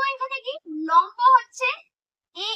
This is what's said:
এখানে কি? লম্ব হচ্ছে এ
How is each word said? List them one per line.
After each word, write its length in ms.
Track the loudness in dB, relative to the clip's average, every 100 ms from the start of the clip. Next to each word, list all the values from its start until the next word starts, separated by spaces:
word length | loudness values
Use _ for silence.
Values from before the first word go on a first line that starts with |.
| -6
এখানে 240 | -6 -8 -8 -10
কি? 80 | -12 -12 -10 0
লম্ব 300 | 2 2 2 4 4
হচ্ছে 320 | 2 -6 -6 -6 _ _ _ _ _ -12
এ 140 | -10